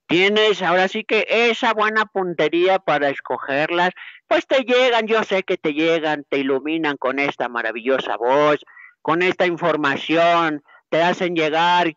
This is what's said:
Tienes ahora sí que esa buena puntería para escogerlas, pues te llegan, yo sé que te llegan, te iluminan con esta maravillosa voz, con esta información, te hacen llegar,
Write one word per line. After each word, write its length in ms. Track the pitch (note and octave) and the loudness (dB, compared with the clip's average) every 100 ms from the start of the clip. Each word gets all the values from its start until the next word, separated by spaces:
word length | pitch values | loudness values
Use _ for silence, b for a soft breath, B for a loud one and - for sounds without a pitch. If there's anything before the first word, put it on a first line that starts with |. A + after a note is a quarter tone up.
| - | -2
Tienes 560 | E3 G3 G#3+ G#3+ F3+ | 0 2 2 2 2
ahora 240 | F3+ F#3 F#3+ | 0 2 0
sí 160 | A3 | -2
que 240 | G#3 A3 - | -2 -2 0
esa 440 | G#3+ A#3 A3+ A#3 | 0 0 0 -2
buena 320 | G#3+ G#3+ A3 A3 | 0 0 0 -2
puntería 720 | G3 F#3 E3+ D3+ E3+ F3+ F#3 | -4 -4 0 0 2 2 2
para 300 | F3+ D3 C#3+ | 2 0 0
escogerlas, 840 | C#3 - B2 - C#3 D#3+ F3 F3+ B B B - | -2 -6 -8 -4 -2 0 0 -2 B B B -2
pues 200 | D#4+ - | -2 0
te 160 | C4+ | 0
llegan, 420 | A3+ B3 B3+ A#3 A3 | 2 2 2 2 0
yo 160 | A3 | 0
sé 200 | G3+ F#3+ | 0 -2
que 140 | - F3+ | -2 -4
te 160 | D#3+ | -2
llegan, 520 | D3 E3 E3 D#3 D3+ - | 0 0 0 0 -4 -4
te 120 | C#3 | -2
iluminan 580 | C3+ C3+ D3 E3 D3+ C#3 | 0 -2 -2 -4 -2 -2
con 220 | B2+ C#3 | -4 -2
esta 300 | C#3+ - B2 | -4 -4 -6
maravillosa 680 | A#2+ A2+ A2+ A#2 C3 - G#2 | -4 -6 -4 -2 -2 -2 -4
voz, 400 | A#2 C#3 D3 D3 B B B _ | 0 2 2 0 B B B _
con 180 | - E3 | -4 0
esta 240 | F3+ E3+ F3+ | 0 0 -2
información, 1160 | E3+ F3 D#3 D3 C3+ - D#3+ E3+ E3+ E3 D3+ b b _ | 0 -2 0 -2 -2 -2 2 4 2 0 -4 b b _
te 120 | D#3+ | 0
hacen 340 | E3+ F3+ F3+ E3+ | 0 0 -2 -2
llegar, 560 | D#3 D#3+ F3 F3 F3 | 0 2 2 2 0